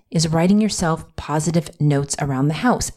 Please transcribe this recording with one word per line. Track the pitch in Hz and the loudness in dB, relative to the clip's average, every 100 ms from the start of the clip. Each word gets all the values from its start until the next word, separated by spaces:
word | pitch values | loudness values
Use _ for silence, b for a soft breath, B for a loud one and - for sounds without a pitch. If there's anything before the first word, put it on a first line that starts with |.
| - | -4
is | 165 160 | -2 0
writing | 160 180 208 | 2 4 4
yourself | 214 - 170 160 - - | 2 0 -2 -2 -6 -12
positive | - 151 160 165 156 - | -4 -2 0 0 -2 -2
notes | 147 143 143 - | 0 2 -2 -4
around | 143 131 143 | -4 0 0
the | 156 | 0
house | 247 190 - | 0 0 -2